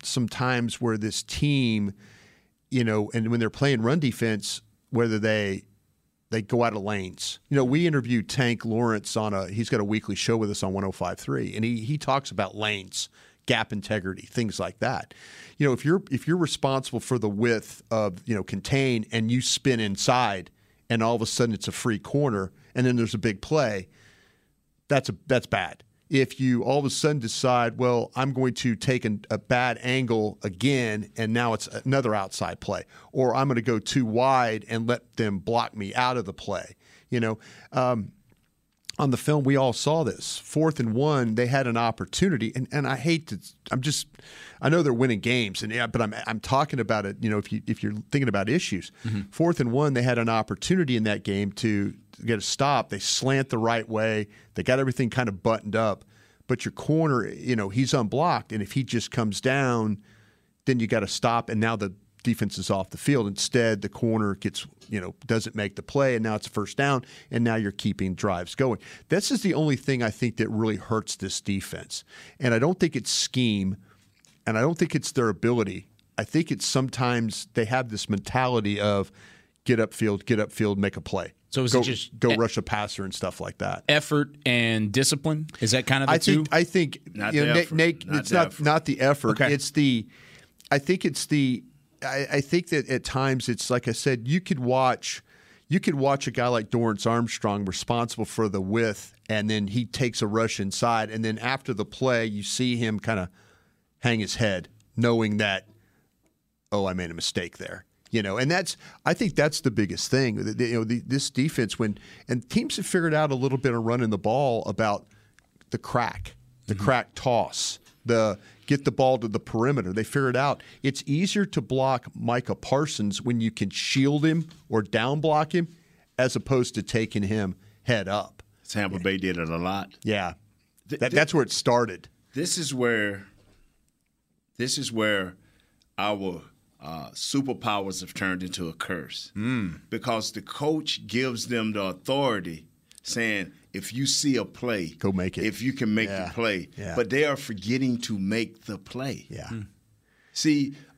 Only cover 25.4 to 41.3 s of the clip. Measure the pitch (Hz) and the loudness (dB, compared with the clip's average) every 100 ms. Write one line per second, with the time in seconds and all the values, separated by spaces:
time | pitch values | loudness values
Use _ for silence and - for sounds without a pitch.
25.4 | - 101 85 - _ _ - 135 131 - | 2 -2 -4 -8 _ _ 0 2 2 0
26.4 | 131 120 117 139 139 - 151 151 113 - | 0 2 2 2 0 0 0 0 -2 0
27.4 | 127 123 120 107 123 120 110 - 135 127 | 2 4 2 2 2 2 0 -2 -2 2
28.4 | 131 117 127 110 - 127 113 104 - 107 | 0 0 0 0 0 0 0 -2 -4 -6
29.4 | - 123 123 113 123 131 123 113 107 - | 0 2 2 0 0 0 2 2 0 -2
30.4 | 107 90 131 139 117 107 107 - 110 117 | -8 0 2 2 2 -2 -6 -4 0 2
31.4 | 120 107 - 110 131 135 117 107 95 - | 2 0 -4 -6 0 2 2 0 -2 -4
32.4 | 85 - - 90 - - - - 127 123 | -6 -6 -6 -6 -8 -18 -6 2 2 2
33.4 | 135 120 120 110 - 139 117 110 131 131 | 2 0 2 0 0 0 2 4 4 4
34.4 | 120 110 - 113 113 120 - - 107 98 | 2 0 -4 -2 0 -2 -4 -2 -2 -2
35.4 | 104 117 117 104 98 117 127 127 98 87 | 0 0 -2 -6 -4 0 0 0 -4 -8
36.4 | - 92 - - _ - _ 123 113 110 | -6 -6 -6 -16 _ -20 _ -2 0 -2
37.4 | - - - 139 127 120 95 - _ _ | -10 -20 -6 0 2 0 -4 -12 _ _
38.4 | _ _ _ _ - - 143 120 - 147 | _ _ _ _ -12 0 2 2 2 2
39.4 | 135 139 131 113 143 160 131 - - - | 4 4 4 2 0 2 0 -4 -8 -10
40.4 | - 147 160 156 117 110 151 143 117 | -4 2 2 2 0 2 2 2 2